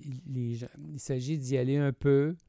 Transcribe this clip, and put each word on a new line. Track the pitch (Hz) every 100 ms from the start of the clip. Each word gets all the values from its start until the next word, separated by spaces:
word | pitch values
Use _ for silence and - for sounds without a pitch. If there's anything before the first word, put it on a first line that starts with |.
| 147 131 156
il, |
les | 127 120
gens, | 117 123 - 151
il | 143
s'agit | - 131 127 156
d'y | 127 135
aller | 127 139
un | 143
peu, | 131 139 139 147 175